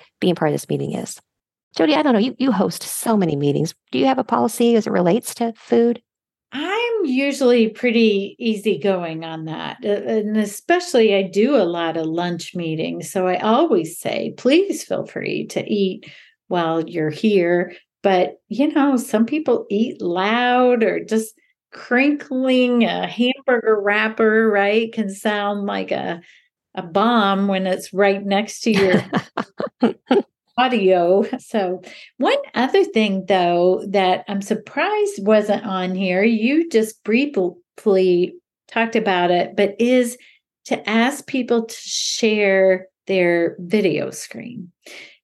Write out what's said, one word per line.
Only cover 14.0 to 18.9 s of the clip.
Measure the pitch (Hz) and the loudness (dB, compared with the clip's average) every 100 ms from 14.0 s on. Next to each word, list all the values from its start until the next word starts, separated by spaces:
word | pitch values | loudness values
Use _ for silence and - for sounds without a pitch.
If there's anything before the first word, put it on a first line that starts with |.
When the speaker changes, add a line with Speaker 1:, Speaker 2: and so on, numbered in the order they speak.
| - - - - | -6 -6 -6 -4
Speaker 2:
"Please | 240 311 392 - | 2 2 2 -4
feel | - - - | -6 -6 -6
free | - - - - | -8 -6 -6 -6
to | - - | -6 -4
eat | 214 190 185 - - - _ _ | -2 -2 -4 -12 -20 -20 _ _
while | 180 165 165 160 | -2 0 -2 -4
you're | 175 156 | -4 -4
here." | 156 220 202 170 175 180 - _ _ | 0 2 4 4 2 0 -8 _ _
But, | 202 185 - - _ | 0 2 0 -4 _
you | 220 302 | -2 0
know, | 302 285 | 2 2